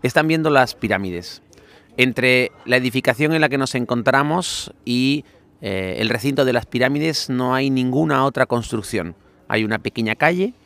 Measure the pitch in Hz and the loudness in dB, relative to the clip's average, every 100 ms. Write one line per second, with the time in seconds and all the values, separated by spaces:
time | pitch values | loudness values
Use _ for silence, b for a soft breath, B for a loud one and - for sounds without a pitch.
0 | 127 160 156 160 156 139 127 - 104 98 | 0 0 2 2 4 4 2 -2 -2 -2
1 | 95 87 87 - _ B B B B - | -2 -8 -10 -18 _ B B B B 0
2 | 127 123 127 127 123 - - 127 127 127 | 0 2 2 4 2 -4 0 0 2 0
3 | 127 117 151 160 151 135 131 131 117 120 | 0 2 0 2 2 0 -2 -2 -2 0
4 | 113 135 147 175 175 - - - - 120 | 2 2 2 -2 -4 -8 -10 -12 -4 0
5 | 131 143 b b b _ 101 95 92 58 | 2 0 b b b _ -6 -4 -4 -2
6 | 110 107 135 139 131 120 117 123 127 147 | -2 0 -2 2 2 2 -2 -2 0 0
7 | 160 147 - 127 127 131 139 131 127 135 | -2 -4 -4 -2 0 0 0 0 0 0
8 | 160 135 135 131 131 120 113 113 - 104 | 2 2 0 0 0 0 -2 -6 -4 -6
9 | 85 82 b b _ 110 107 110 110 - | -6 -12 b b _ 0 0 -2 -4 -4
10 | 110 113 151 180 202 - | -4 2 0 2 -4 -6